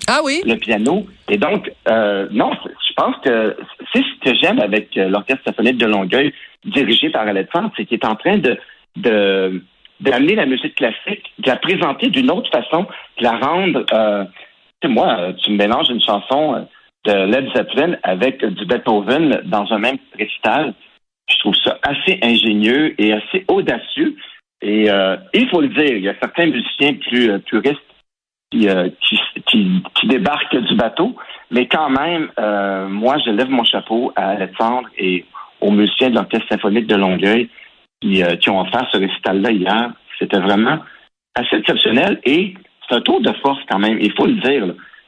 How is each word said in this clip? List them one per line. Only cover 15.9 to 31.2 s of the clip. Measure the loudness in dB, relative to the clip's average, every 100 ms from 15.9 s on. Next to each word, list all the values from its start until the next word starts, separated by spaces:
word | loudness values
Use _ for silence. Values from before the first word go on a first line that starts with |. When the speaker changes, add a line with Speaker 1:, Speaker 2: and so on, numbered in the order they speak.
| 0
Speaker 2:
chanson, | 0 -2 0 0 0
euh, | -2 -6 -18 _ _ 0
de |
Led | 2 2 0 0
Zeppelin | -2 -2 0 0 -2
avec | -2 0 0 0
du | -4 -4
Beethoven | -4 -2 0 0 2 2 2 0
dans | 0 -2 0
un | 0
même | 0 -4 -10 -8
récital. | -8 -4 0 0 -2 -6 -18 _ _ _ -2
Je | 0
trouve | 2 2
ça | 0 -2
assez | -4 -2 -2 0
ingénieux | 2 2 2 2 2 2 0 0
et | 0
assez | 0 -2 -4 0
audacieux. | 0 0 -4 -6 -2 -2 -4 -14 -20 _ _
Et, | -2 2 2
euh, | 4 2 -2 -2
il | 0 2
faut | 2
le | 2
dire, | 2 0 0
il |
y | -2
a | -4
certains | -4 0 0
musiciens | 0 -4 0 0
plus, | 0 -2 2 2
euh, | 0
puristes | -2 0 0 -2 -8 _ _ _ _ _ _
qui, | 2 2
euh, | 2 0 -2 0
qui, | 0 -2 -4 0
qui, | 2 4 0 0 -2
qui | 0
débarquent | 2 0 -2 -2 -2
du | 0 0
bateau. | 0 0 -2 -4